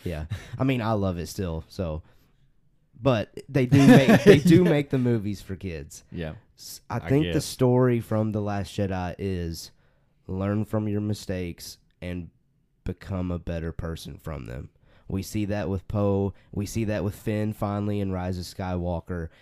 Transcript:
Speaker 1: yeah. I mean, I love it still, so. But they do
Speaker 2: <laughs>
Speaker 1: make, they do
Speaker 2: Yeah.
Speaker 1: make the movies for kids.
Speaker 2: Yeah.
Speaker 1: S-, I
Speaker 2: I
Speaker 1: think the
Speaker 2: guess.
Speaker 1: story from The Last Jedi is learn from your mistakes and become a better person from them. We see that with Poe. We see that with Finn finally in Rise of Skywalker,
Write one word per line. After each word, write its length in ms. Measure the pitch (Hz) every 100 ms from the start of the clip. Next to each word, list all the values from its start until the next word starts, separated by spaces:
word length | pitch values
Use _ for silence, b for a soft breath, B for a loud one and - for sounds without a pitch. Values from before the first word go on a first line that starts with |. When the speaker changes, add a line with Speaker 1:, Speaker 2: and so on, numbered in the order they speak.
Speaker 1:
yeah. 220 | - 78 80 98 B -
I 60 |
mean, 180 | 131 127
I 120 | 110
love 240 | 110 98 87
it 80 | 78
still, 360 | - 92 80 -
so. 340 | - 87 78 b b b b _ _ _ _ _ -
But 280 | 120 117 - - -
they 180 | 135 127
do 200 | 139 139
Speaker 2:
<laughs> 0 |
Speaker 1:
make, 360 | 247 135 -
they 160 | - 147
do 240 | 180 175
Speaker 2:
Yeah. 60 | 180
Speaker 1:
make 200 | 151 139
the 80 | 135
movies 440 | 123 117 101 98
for 140 | - 95
kids. 480 | 95 80 73 - -
Speaker 2:
Yeah. 220 | - 80 107 - _
Speaker 1:
S-, 240 | - - -
I 80 | 113
Speaker 2:
I 20 | -
Speaker 1:
think 180 | 135 160
the 60 |
Speaker 2:
guess. 120 | 156 -
Speaker 1:
story 540 | - 127 123 127 120
from 320 | 107 110 110
The 100 | 107
Last 340 | 104 101 95 -
Jedi 400 | 98 92 90 -
is 520 | 98 92 85 82 - - _ _ _ _ -
learn 400 | 95 98 104 107
from 240 | 110 107
your 120 | 104
mistakes 760 | 104 104 - 92 87 85 - - _ _
and 280 | 87 87 85 - _ _ _ _
become 480 | - 92 - 95 90
a 80 | 87
better 320 | 82 85 82
person 460 | - 82 82 82 -
from 280 | - 73 57
them. 240 | 64 - _ b b -
We 120 | 98
see 220 | - 110 101
that 240 | 104 85
with 180 | 95 -
Poe. 460 | 104 101 98 98 b b
We 140 | - 104
see 180 | 113 110
that 160 | 104
with 120 | 95 101
Finn 380 | - 107 107
finally 480 | 107 104 104 104 104
in 100 | 98
Rise 260 | 92 90 90
of 60 |
Skywalker, 880 | 87 - 92 90 87 85 - 90 80 b